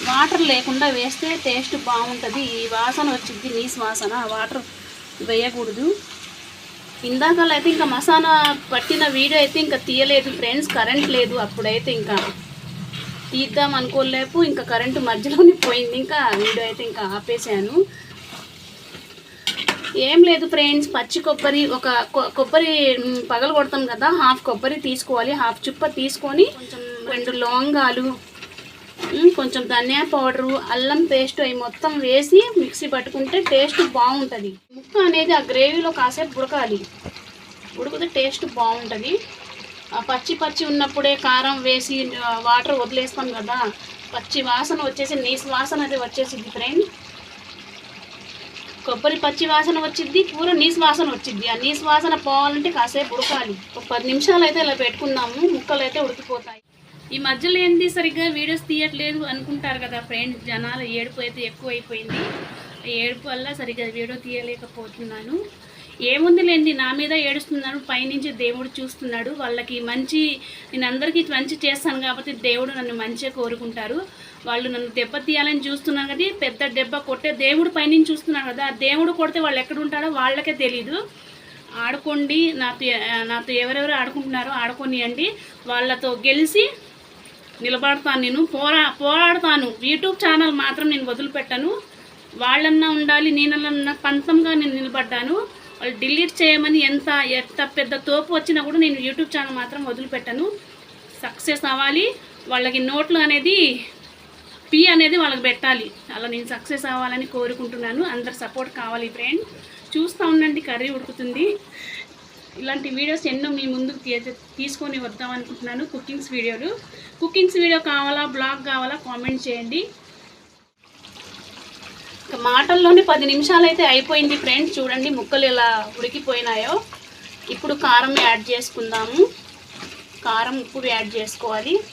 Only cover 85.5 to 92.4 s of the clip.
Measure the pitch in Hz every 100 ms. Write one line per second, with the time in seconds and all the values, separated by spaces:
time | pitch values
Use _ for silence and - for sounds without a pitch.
85.5 | - 240 240 254 247 262 240 262 285 311
86.5 | 403 508 - - - - - - - -
87.5 | - 240 254 277 285 285 262 247 269 320
88.5 | 269 285 311 302 254 285 302 339 349 330
89.5 | 294 247 220 254 311 381 370 370 311 320
90.5 | 285 269 269 302 285 254 233 277 285 262
91.5 | 254 302 453 - - - - - -